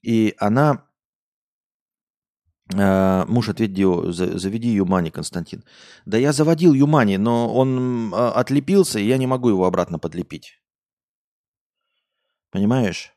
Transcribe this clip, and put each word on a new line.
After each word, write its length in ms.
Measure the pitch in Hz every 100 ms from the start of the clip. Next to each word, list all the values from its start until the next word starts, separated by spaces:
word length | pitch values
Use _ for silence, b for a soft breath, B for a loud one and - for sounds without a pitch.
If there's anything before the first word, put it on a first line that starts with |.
И 320 | - 113 110 -
она, 460 | 104 117 151 135 _ _ _ _ _ _ _ _ _ _ _ _ _ _ _ _ _ _ _ 92
э, 500 | 98 95 95 92 85
муж, 220 | 117 110
ответь 240 | 95 110
Дио, 380 | 95 98 87 85
за-, 260 | 87 90 87
заведи 300 | 95 113 120
Юмани, 400 | 104 90 92 82
Константин. 520 | - 80 87 80 - _ B B B -
Да 120 | 110
я 160 | 139
заводил 400 | 139 156 165 175
Юмани, 440 | 135 143 151 107 95
но 360 | 110 117 117
он, 600 | 110 131 127 127 120 113
э, 40 | 107 120 -
отлепился, 640 | 127 139 143 196 180 110
и 60 | 104
я 100 | 131
не 100 | 127
могу 220 | 127 123
его 160 | 95 90
обратно 340 | 90 87 82
подлепить. 600 | 82 82 87 76 - _ _ _ _ _ _ _ _ _ _ _ _ _ _ _ _ _ _ _ _
Понимаешь? 600 | 95 101 127 104 82 -